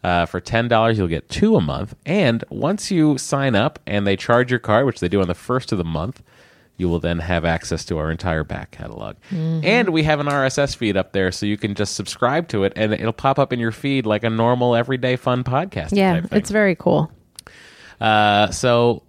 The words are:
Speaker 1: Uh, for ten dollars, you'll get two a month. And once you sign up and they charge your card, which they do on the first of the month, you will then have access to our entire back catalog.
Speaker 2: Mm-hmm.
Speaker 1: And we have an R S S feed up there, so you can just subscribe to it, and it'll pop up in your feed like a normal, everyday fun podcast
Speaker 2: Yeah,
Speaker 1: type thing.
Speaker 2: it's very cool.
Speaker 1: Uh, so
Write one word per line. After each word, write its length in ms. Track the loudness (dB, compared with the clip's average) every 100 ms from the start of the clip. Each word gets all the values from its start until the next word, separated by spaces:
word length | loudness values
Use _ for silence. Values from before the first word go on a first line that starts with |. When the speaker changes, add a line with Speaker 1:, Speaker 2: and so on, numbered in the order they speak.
Speaker 1:
Uh, 220 | 0 0
for 160 | 0 -4
ten 280 | -2 -2 2
dollars, 280 | 2 2 2
you'll 120 | 0
get 200 | -2 -6
two 260 | 0 2 2
a 40 |
month. 340 | 0 -4 -8 -12 -4
And 360 | 0 2 0 -4
once 420 | -4 -2 -2 -2
you 280 | 2 2 2
sign 360 | -2 -2 0
up 240 | 2 0 -4 -4
and 200 | -2 0
they 100 | 0
charge 340 | 2 2 2
your 100 | -2
card, 260 | 2 2 2
which 140 | -2
they 80 | 0
do 120 | 0
on 80 | 0
the 60 |
first 360 | -4 -2 -4 -2
of 60 | -4
the 80 |
month, 380 | -2 -4 -6 -10 -20 _ -20 _ _ -4
you 80 | -2
will 100 | 0
then 200 | -2 -4
have 240 | -2 0
access 400 | 0 -2 -4 -8
to 140 | -4 -4
our 120 | -4
entire 320 | -4 -2 -2
back 280 | -4 -8 -12
catalog. 440 | -16 -14 -12 -14 -14 -10
Speaker 2:
Mm-hmm. 300 | -6 -4 -2
Speaker 1:
And 260 | 0 2 2
we 120 | 2
have 140 | 2 2
an 80 | 0
R 160 | 0 0
S 120 | 0
S 160 | -2
feed 220 | 0 0 0
up 160 | 0
there, 180 | 0 0
so 160 | 0 -4
you 100 | -2
can 180 | -4
just 200 | -2 -4
subscribe 540 | -4 -8 -2 0 0 -2
to 160 | 0
it, 80 | -2
and 180 | 0 -2
it'll 180 | 0 -2
pop 260 | -2 0 0
up 140 | 0
in 80 | 0
your 100 | -4
feed 340 | -4 -2 -2 0
like 180 | 0
a 60 | 0
normal, 440 | 2 2 2 2
everyday 420 | 2 0 -2 -2 -2
fun 280 | 0 -2
podcast 460 | 0 -2 -2 -6 -2
Speaker 2:
Yeah, 220 | 2 2 2
Speaker 1:
type 100 | 0
thing. 80 | -2
Speaker 2:
it's 120 | 0
very 240 | 0 0
cool. 380 | 0 0 2 0 -6 _ -20 -20 -20 -20 -20 -20 -2
Speaker 1:
Uh, 500 | 2 4 6 4 2
so 520 | 2 2 4 4 0